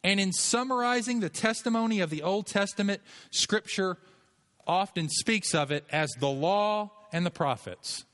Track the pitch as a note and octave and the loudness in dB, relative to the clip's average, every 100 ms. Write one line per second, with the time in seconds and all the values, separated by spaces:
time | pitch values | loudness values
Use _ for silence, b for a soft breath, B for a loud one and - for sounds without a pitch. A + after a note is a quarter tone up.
0 | F3+ G3 F#3+ F3 - A#3 C4 B3 A#3+ B3 | 2 2 2 0 0 0 0 0 2 0
1 | A#3 A#3+ F#3 - A3 A3+ B3 A3+ A3+ G#3+ | 0 -2 -2 0 -2 0 0 0 2 2
2 | E3+ D3+ D#3 G3+ F#3+ G3+ G3 - G3+ G3 | 0 0 0 -2 0 0 0 0 -2 -2
3 | B B B - - G#3 - - F#3+ F3 | B B B -2 0 0 -2 -2 -2 -4
4 | b b b b _ _ - F3 G3 - | b b b b _ _ 0 0 0 -2
5 | D#3 - - A3 - D#3+ C#3 D3 - D3+ | -2 -2 0 0 2 0 2 -2 0 0
6 | D3+ C3 C#3 C3+ D#3+ G3+ G#3 G#3 G#3 - | 0 0 0 2 2 2 2 0 -4 -10
7 | - E3 F3 - D3+ A#2 - F2+ - - | -8 -2 -2 0 -2 -2 -6 -12 -10 -12
8 | - | -14